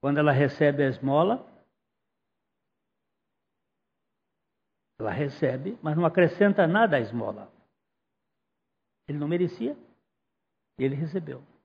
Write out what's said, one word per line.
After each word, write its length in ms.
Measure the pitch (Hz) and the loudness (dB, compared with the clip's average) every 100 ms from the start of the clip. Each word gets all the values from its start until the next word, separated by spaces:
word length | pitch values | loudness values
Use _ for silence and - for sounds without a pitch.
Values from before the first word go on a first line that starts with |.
Quando 180 | 139 143 | 0 2
ela 140 | 151 | 4
recebe 500 | 135 143 - 151 139 | 4 2 4 2 4
a 60 | 139 | 0
esmola, 560 | 127 135 143 175 254 - _ _ _ _ _ _ _ _ _ _ _ _ _ _ _ _ _ _ _ _ _ _ _ _ _ _ _ _ _ _ _ _ _ _ _ | 0 -2 2 2 0 -6 _ _ _ _ _ _ _ _ _ _ _ _ _ _ _ _ _ _ _ _ _ _ _ _ _ _ _ _ _ _ _ _ _ _ _
ela 120 | 110 | -8
recebe, 680 | 95 143 - 143 131 151 233 | -4 -6 -2 -2 -2 -8 -8
mas 140 | 160 151 | -4 0
não 100 | 170 | 0
acrescenta 600 | 170 170 - 202 202 170 | 4 2 4 2 4 2
nada 300 | 190 226 147 | 4 2 2
à 40 | |
esmola. 520 | 110 117 107 101 101 _ _ _ _ _ _ _ _ _ _ _ _ _ _ _ - | -2 -4 -6 -8 -14 _ _ _ _ _ _ _ _ _ _ _ _ _ _ _ -10
Ele 100 | 147 | -8
não 100 | 147 | -4
merecia, 480 | 175 175 - 233 294 - _ _ _ _ _ _ _ _ - | -2 -2 -4 -8 -8 -16 _ _ _ _ _ _ _ _ -4
e 60 | |
ele 100 | 131 | -4
recebeu. 500 | 139 160 185 156 127 - _ | -2 -6 -6 -8 -14 -16 _